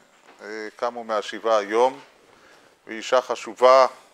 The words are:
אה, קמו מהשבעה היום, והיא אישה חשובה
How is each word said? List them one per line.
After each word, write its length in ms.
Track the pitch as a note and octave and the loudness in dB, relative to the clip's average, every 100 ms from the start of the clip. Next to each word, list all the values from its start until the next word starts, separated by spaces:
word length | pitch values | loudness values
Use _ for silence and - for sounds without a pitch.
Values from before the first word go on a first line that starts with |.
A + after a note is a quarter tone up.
| _ _ _ - | _ _ _ -20
אה, 260 | G#2 A2 G#2+ - | -16 -14 -14 -8
קמו 280 | A#2+ A#2+ | -8 -8
מהשבעה 540 | A2+ G#2+ - G#2+ A2+ A2 | -6 -6 -6 -6 0 0
היום, 420 | G2+ A2+ B2+ C#3 - _ _ _ _ _ _ _ - | 0 0 0 -2 -20 _ _ _ _ _ _ _ -16
והיא 100 | A2 | -12
אישה 240 | - B2+ | -2 0
חשובה 680 | - A#2+ A#2+ G2 B2+ C3 B2+ - _ | 0 -8 -10 2 6 6 4 -2 _